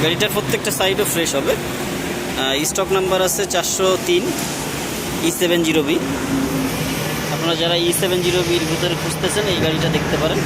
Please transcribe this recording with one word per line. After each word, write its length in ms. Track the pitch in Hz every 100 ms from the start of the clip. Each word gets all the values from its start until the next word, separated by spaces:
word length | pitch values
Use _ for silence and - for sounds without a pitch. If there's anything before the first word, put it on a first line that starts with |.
গাড়িটার 260 | 160 175 208
প্রত্যেকটা 380 | 202 139 220 220
সাইডও 340 | - 190 190 202
ফ্রেশ 300 | 170 160 139
হবে। 180 | 147
আহ, 1080 | - - - - - - - - - 135 135
স্টক 260 | 156 - 180
নাম্বার 300 | 190 185 185
আছে 240 | 185 180 196
চারশো 520 | 180 170 - 190 180 180
তিন 180 | 175 247 - - - - - - - - -
ই 80 | 165
সেভেন 320 | 165 175 175
জিরো 200 | 160 156
বি। 120 | 143 165 135 - - 135 147 156 - - - - 156 151 160
আপনারা 220 | 156 165 165
যারা 200 | 165 175
ই 180 | 170 170
সেভেন 220 | 190 180
জিরো 220 | 175 180 175
বির 100 | 175
ভিতরে 360 | 156 165 175 165
খুঁজতেছেন, 420 | 165 - 185 202 208
এই 120 | 170
গাড়িটা 260 | 160 156 156
দেখতে 280 | 156 143 147
পারেন। 180 | 156 139